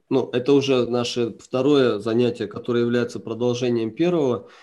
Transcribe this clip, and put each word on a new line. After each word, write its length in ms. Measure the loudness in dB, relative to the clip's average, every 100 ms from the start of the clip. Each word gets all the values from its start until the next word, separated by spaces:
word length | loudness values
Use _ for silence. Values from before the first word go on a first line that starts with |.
| _
ну, 220 | -2 0
это 220 | -2 2
уже 360 | 4 4 2 2
наше 480 | -2 -2 -2 -4 -6
второе 600 | -6 -2 2 4 4 2
занятие, 480 | 0 2 2 0 -6
которое 340 | -8 -4 0
является 360 | 0 0 -2 -6
продолжением 680 | -10 -4 -2 -2 -2 -2 -4
первого, 560 | -2 0 0 0 -2 -6 -20